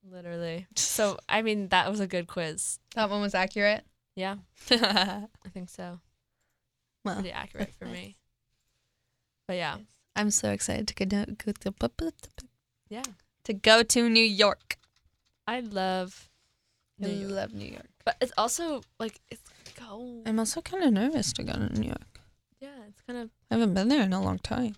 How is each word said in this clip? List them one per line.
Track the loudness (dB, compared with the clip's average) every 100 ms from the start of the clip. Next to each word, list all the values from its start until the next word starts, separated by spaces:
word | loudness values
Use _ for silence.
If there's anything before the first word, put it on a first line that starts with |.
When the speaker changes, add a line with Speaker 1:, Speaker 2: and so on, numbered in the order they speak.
| -18
Speaker 1:
Literally. | -16 -10 -8 -6 -8 -6
So, | -2 0 2 2 0 0
I | 2
mean, | 2 -2 2
that | 2 4
was | 0
a | -2
good | -2 -4
quiz. | -6 -4 -4 -6 -6 _ -2
Speaker 2:
That | 0
one | 0
was | 0 0
accurate? | 0 2 2 2 -4 _ _ -8
Speaker 1:
Yeah. | -6 -8 -14
Speaker 2:
<laughs> | _ 0
Speaker 1:
I | 2 4 2 0 -4 -12 _ -16
think | -14 -14
so. | -14 -14 -14 _ _ _ _ _ _ _ _ _ _
Speaker 2:
Well, | -6 -4
Speaker 1:
Pretty | -6
accurate | -8 -10 -6 -8
Speaker 2:
that's | -8
Speaker 1:
for |
Speaker 2:
nice. | -12
Speaker 1:
me. | -10 -12 -18 _ _ _ _ _ _ _ _ _ _ _ _ -8
But | -4
yeah. | -4 -6 -14 _ _ -2
Speaker 2:
I'm | 2
so | 2 0
excited | -2 -2 -2 -4
to |
go, | -2 0 0 -2
go | -6 -6
to | -4 -6
bu-, | -2
bu-, | -4 -2
bu-, | -6
bu-, | -8 -20 -20 -20 _ _ _ _
Speaker 1:
Yeah. | -12 -12 -14 _ _
Speaker 2:
to | -8
go | 2 8 8
to | 8 4 6
New | 6
York. | 4 6 4 4 _ -12 _ _ _ _ _ _ -6
Speaker 1:
I | -6
love | -4 -2 0 0 -4 -10 -20 _ _ _ _ _ _ _
Speaker 2:
I | -4
Speaker 1:
New |
York. | -4 -4
Speaker 2:
love | -4 -6
New | -8 -12
York. | -14 -18 _
Speaker 1:
But | -4 0
it's | -2 0
also, | 0 0 -2 -4 -8 _
like, | -8 -8 _
it's | -20 -20 -20 -20 -20
cold. | -16 -14 -12 -10 -2
Speaker 2:
I'm | 0
also | 0 -2
kinda | -4 2 4
nervous | 6 4 2 -2
to | -4
go | -6
to | -4 -2 -2
New | -2
York. | -6 -12 -20 -20 _ _ _
Speaker 1:
Yeah, | -18 -18 -20
it's | -20
kind | -12 -10
of | -10 _ _
Speaker 2:
I | 2
haven't | 4
been | 4 4
there | 6
in | 4
a | 2
long | 0 -2
time. | -2 -2 -2